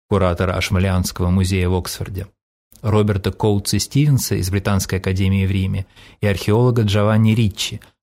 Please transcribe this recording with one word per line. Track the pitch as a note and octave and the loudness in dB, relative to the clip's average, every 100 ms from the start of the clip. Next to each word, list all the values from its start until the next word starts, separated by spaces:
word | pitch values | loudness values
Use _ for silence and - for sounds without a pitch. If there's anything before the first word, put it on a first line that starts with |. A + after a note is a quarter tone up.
| - | -2
куратора | G2+ F2+ F2 F#2 F#2 | 0 2 0 -2 -2
Ашмолианского | - F#2+ F#2+ F#2 F2+ - F2+ | -2 0 0 0 -2 -2 0
музея | F#2 F#2 F#2+ F2+ | 2 2 0 0
в | F#2 | -2
Оксфорде, | - - G2 F#2+ F#2+ _ _ _ _ - | -4 -10 -10 -10 -12 _ _ _ _ -8
Роберта | A2 G#2+ G#2 G2 F#2+ | 0 2 2 0 -2
Коутса | - A2 G2+ - G#2 | -2 0 0 0 -2
Стивенса | - C3+ D3 C3 - G#2 | 0 0 2 2 0 -4
из | F#2 | -2
Британской | G2 G#2 G2 - F#2+ | -2 0 -2 0 -4
академии | G2 F#2+ F#2+ G2 F#2+ | -2 0 0 2 0
в | |
Риме | G2 F#2+ G2 F#2+ - - - | 0 -2 -4 -8 -16 -20 -4
и | G#2 | -2
археолога | F#2+ - G#2+ B2+ A#2+ | -2 0 2 2 2
Джованни | G#2+ G#2 G#2 A2 A2 A2 | 2 2 2 4 4 2
Риччи, | A2 - - A2 - _ | 0 -2 -8 -10 -16 _